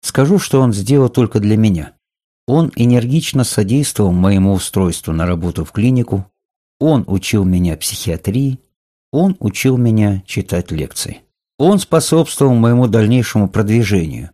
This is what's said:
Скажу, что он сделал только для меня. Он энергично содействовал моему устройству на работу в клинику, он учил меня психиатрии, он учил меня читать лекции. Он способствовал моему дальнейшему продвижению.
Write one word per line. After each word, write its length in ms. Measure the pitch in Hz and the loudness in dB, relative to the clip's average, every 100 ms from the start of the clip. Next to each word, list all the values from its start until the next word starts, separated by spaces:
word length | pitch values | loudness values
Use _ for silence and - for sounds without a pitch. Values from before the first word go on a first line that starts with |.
Скажу, 380 | - - 139 196 | -4 0 2 2
что 220 | - 135 | 2 2
он 100 | 127 | 2
сделал 380 | 101 98 143 127 | 0 0 2 2
только 320 | - 113 - | 0 0 0
для 160 | 101 110 | 0 2
меня. 360 | 110 87 73 _ _ _ _ _ - | 2 0 -6 _ _ _ _ _ -2
Он 240 | 143 165 - | 0 0 0
энергично 680 | 120 123 120 151 160 135 | 2 2 2 -2 -2 -2
содействовал 680 | 120 - 98 127 147 - 101 | -2 -2 0 0 -2 0 0
моему 400 | 90 92 98 95 | 2 2 2 2
устройству 580 | 98 - - 92 82 - | 0 -2 -2 -2 -2 -6
на 140 | 80 87 | -4 -2
работу 400 | 85 90 80 80 | -2 -4 -6 -6
в 60 | |
клинику, 520 | - 117 127 117 98 95 _ _ _ _ _ | -2 0 0 0 -4 -6 _ _ _ _ _
он 240 | 151 143 90 | 0 0 0
учил 360 | 98 - 107 | -4 -2 0
меня 320 | 92 90 87 80 | 2 2 0 -2
психиатрии, 840 | - - - 82 - 110 139 127 _ _ _ _ _ | -8 -8 -6 -6 -4 -2 -2 -4 _ _ _ _ _
он 240 | 139 190 185 | 0 0 0
учил 360 | 117 - 131 127 | -4 -2 0 2
меня 480 | 120 110 104 98 - | 2 2 2 0 -4
читать 460 | - 92 87 - | -8 -4 -4 -4
лекции. 500 | 78 69 - - - _ _ _ _ | -6 -8 -8 -12 -12 _ _ _ _
Он 200 | 151 202 | 2 2
способствовал 760 | - 160 - 160 160 - 139 | 2 -2 2 0 0 0 2
моему 340 | 120 117 120 123 | 4 4 4 2
дальнейшему 600 | 110 107 123 117 110 98 | 2 2 2 0 0 0
продвижению. 800 | 107 104 113 107 98 80 60 62 | 0 0 0 2 0 -2 -8 -14